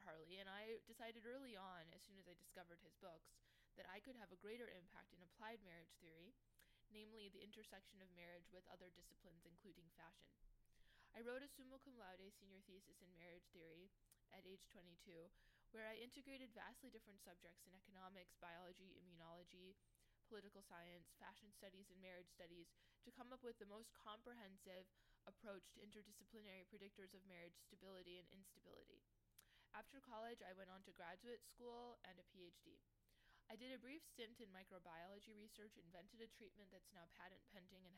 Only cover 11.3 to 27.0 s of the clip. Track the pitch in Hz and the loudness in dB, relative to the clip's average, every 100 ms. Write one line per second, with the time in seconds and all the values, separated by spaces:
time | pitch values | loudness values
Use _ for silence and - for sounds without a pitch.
11.3 | 254 277 - 262 262 277 247 190 185 190 | 8 6 0 -2 -2 -2 -2 0 0 -2
12.3 | - 196 190 202 190 - 175 180 170 170 | -4 -6 -6 -4 -6 -6 -8 -8 -4 -2
13.3 | 175 - 185 165 160 190 - - - - | -2 -4 -4 -2 -2 -4 -8 -16 -16 -8
14.3 | 185 180 190 - 202 175 170 - 165 175 | -4 0 -2 -2 -6 -6 -6 -2 0 0
15.3 | - - - - 226 220 220 247 285 269 | -2 -12 -14 -2 6 8 8 4 2 2
16.3 | 269 262 214 180 240 254 220 208 196 185 | 4 4 4 2 2 -2 -2 -4 -6 -4
17.3 | 175 175 180 - 185 202 190 185 190 180 | -4 -6 -6 -8 -8 -6 0 0 0 -2
18.3 | - 175 170 180 180 185 - 180 170 165 | 0 2 2 2 0 -4 -4 -4 -2 0
19.3 | 170 175 185 185 196 - - - - - | 0 -2 -2 -2 -4 -10 -18 -18 -16 0
20.3 | 214 196 196 196 175 170 175 165 - 185 | 2 2 -2 0 0 0 -2 -4 -2 0
21.3 | 208 208 202 196 190 202 185 185 180 175 | 0 -2 -2 0 0 -4 -2 0 0 -2
22.3 | - 170 175 170 - - - 247 269 247 | -2 -2 0 -4 -8 -16 -10 -4 0 2
23.3 | 254 240 233 202 208 226 - 220 220 240 | 4 4 4 4 2 0 -2 2 2 2
24.3 | 240 196 190 190 185 185 - - - - | 0 0 0 0 0 0 -6 -16 -8 -4
25.3 | 190 226 196 - - 208 214 208 208 190 | 0 4 4 2 -4 -2 -2 -4 -4 -4
26.3 | 226 208 190 180 208 202 - | -2 0 0 0 0 0 0